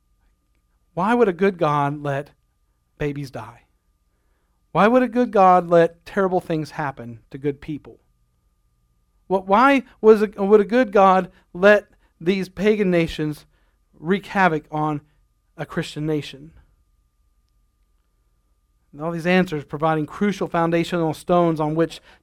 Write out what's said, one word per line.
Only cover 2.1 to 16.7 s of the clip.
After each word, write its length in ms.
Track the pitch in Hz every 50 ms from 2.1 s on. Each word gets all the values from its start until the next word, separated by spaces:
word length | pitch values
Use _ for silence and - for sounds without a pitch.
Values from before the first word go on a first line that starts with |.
| 139 139 147 - _ _ _ _ _ _ _ _ _ _ _ _ _ -
babies 320 | 151 147 143 143 143 123
die? 340 | - 123 110 110 117 120 _ _ _ _ _ _ _ _ _ _ _ _ _ _ _ _ _ _ _ _ _ _
Why 160 | - 160 190 214
would 160 | 240 254 254
a 40 | 247
good 240 | 208 247 247 240
God 380 | 196 208 190 185 180 180 180 170
let 360 | 175 170 165 170 - _ _
terrible 340 | - - 208 196 185 185 180
things 320 | - - 170 156 151 -
happen 480 | - - 156 143 135 - 117 120 117 113 _ _
to 60 | - 139
good 240 | 135 147 135 135
people? 380 | - - 156 127 - - - - _ _ _ _ _ _ _ _ _ _ _ _ _ _ _ _ _ _ _ _ _ _ _ _ _ -
What, 200 | 180 196 190 196
why 360 | 196 214 247 277 277 269 - - _ _
was 200 | - 214 220 208
a, 60 | 214 202 - -
would 240 | 202 196 214 214
a 40 | 202
good 260 | 180 220 247 254 208
God 400 | 190 208 196 190 185 190 185 185 - _ _ _ -
let 340 | 175 185 202 208 202 196 _ _ _ _ _ _ _
these 300 | 165 165 202 190 180 185
pagan 420 | - - 185 214 214 208 208 185
nations 540 | 180 170 165 165 - - 156 151 147 - - _ _ _ _ _ _ _ _ _ _ _
wreak 280 | - 160 196 196 -
havoc 400 | - - 208 190 180 160 151 151 _
on 320 | - 151 151 151 151 143 - _ _ _ _ _ _ _ _ _ _
a 100 | - 151
Christian 400 | - - 175 160 - - 151 151
nation? 460 | 156 156 151 147 - - 131 147 160 - - _ _